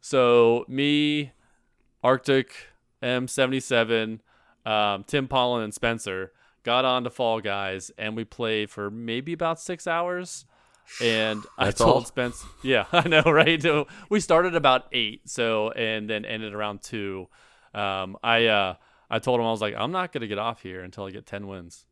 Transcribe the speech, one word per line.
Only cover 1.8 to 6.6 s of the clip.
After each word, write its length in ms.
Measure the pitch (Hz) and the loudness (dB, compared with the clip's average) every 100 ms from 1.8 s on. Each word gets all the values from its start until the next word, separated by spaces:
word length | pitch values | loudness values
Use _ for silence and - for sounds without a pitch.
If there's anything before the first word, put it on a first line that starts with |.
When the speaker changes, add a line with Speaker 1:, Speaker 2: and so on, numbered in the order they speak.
| _ _ | _ _
Speaker 1:
Arctic, 680 | 120 131 - 135 127 - - _ _ _ | 2 2 4 2 2 -8 -20 _ _ _
M 260 | 123 127 127 | -2 -2 -2
seventy-seven, 920 | - 131 135 123 120 113 113 110 110 _ _ _ _ | 0 0 0 0 2 4 2 0 -8 _ _ _ _
um, 400 | - 107 104 98 | -2 2 2 0
Tim 240 | 101 143 131 | -2 -4 0
Pollen, 340 | 135 123 120 | 0 2 0
and 120 | 107 | -4
Spencer 580 | - 120 117 104 95 95 _ _ _ | -4 -2 -2 -6 -8 -8 _ _ _